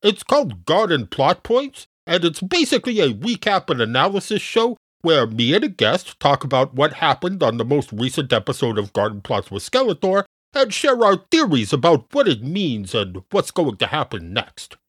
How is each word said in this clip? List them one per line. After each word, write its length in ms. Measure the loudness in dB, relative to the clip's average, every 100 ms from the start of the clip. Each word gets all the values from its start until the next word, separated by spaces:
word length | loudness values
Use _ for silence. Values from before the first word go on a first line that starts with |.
It's 220 | 0 0
called 420 | 0 0 0 -6 0
Garden 420 | 2 2 0 -2
Plot 360 | 0 2 2
Points, 440 | 0 -2 -2 -12 -20 _ -2
and 160 | 0
it's 180 | 0 -4
basically 580 | -4 0 2 0 -2 0
a 140 | 0
recap 560 | 0 -6 -4 0 0 0
and 120 | -2
analysis 600 | 0 2 0 0 -4 -4
show 360 | 0 0 0 -2 _ _
where 260 | 2 4 2
me 260 | 0 2
and 100 | 2
a 60 | 0
guest 500 | 0 2 2 -4 -2
talk 240 | 2 2
about 300 | 2 0 0
what 200 | 0 -2
happened 500 | 0 0 0 -2 0
on 140 | 0 0
the 80 | 0
most 260 | -2 -2
recent 420 | -4 -4 -4 0
episode 440 | 0 0 -4 -2 -2
of 160 | -4
Garden 280 | -2 -2 -4
Plots 300 | -4 -4 -4
with 180 | -10 -2
Skeletor 540 | 0 0 -2 0 -2 -2 _ _
and 200 | -2 0
share 300 | 0 0 4
our 140 | 4 2 _
theories 420 | 2 4 2 2
about 400 | 2 4 2 2
what 140 | 0 2
it 160 | 0
means 520 | -4 -4 -4 -4 -4 -4
and 260 | -4 -8 -4
what's 200 | -2 -2
going 260 | 0 -2 0
to 100 | -2
happen 460 | -2 -4 -8 -6
next. 440 | -6 -6 -12 -20 -20